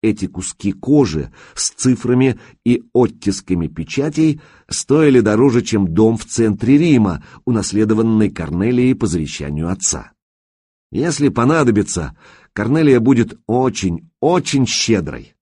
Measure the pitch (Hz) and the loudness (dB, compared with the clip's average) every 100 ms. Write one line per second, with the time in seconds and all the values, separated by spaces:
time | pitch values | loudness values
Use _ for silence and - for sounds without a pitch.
0 | 110 107 87 - 90 - 101 95 - 147 | -2 -2 -6 -8 -12 -6 -6 -4 0 2
1 | 120 78 67 _ - - - - 127 123 | 2 0 -8 _ -20 -8 -8 -2 -2 0
2 | - 123 131 113 - _ 117 120 - 120 | 0 2 2 -2 -12 _ -2 -2 0 0
3 | 117 110 - 95 - 90 82 - 80 - | 0 0 -6 -6 -4 -4 -4 -8 -8 -4
4 | 147 151 160 151 - _ _ - - 147 | -4 0 -2 -2 -10 _ _ -12 0 2
5 | 156 127 107 107 139 120 - 110 95 80 | 6 4 4 4 4 2 0 -2 0 2
6 | 110 113 - - 113 104 117 143 170 135 | 2 2 -6 -2 0 0 2 2 4 4
7 | 104 82 - - - 117 - 101 107 110 | 2 -2 -10 -12 -4 -2 -2 -2 0 2
8 | 113 110 104 - 80 82 104 127 127 131 | 2 2 0 -2 -8 -4 -2 2 0 0
9 | 110 82 73 - 71 73 82 95 - - | -2 -4 -6 -8 -8 -6 -6 -4 -6 -6
10 | 57 _ _ _ _ _ _ _ _ - | -10 _ _ _ _ _ _ _ _ -6
11 | 160 147 143 123 120 160 131 104 98 - | -4 0 -2 0 0 2 2 2 0 -4
12 | 76 - - _ _ - 107 151 156 127 | -8 -12 -20 _ _ -6 -2 2 4 4
13 | 113 123 117 - - 120 131 113 95 82 | 4 2 0 -4 -6 -2 -2 -2 -4 -6
14 | - _ 143 180 - 139 123 - - 107 | -10 _ 0 0 0 -2 -2 -2 -2 -2
15 | 76 62 - _ | -2 -12 -18 _